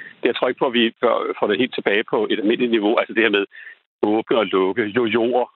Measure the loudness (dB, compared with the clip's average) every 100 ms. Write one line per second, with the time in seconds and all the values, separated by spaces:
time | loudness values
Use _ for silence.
0 | -20 -4 -4 0 -2 0 -2 2 0 0
1 | 0 0 -2 -2 0 0 0 -2 0 0
2 | 0 -2 -2 -2 0 0 0 0 2 0
3 | 0 0 2 0 -2 -10 -20 -20 _ _
4 | 0 0 0 0 2 0 0 0 -2 -2
5 | 0 0 0 0 -2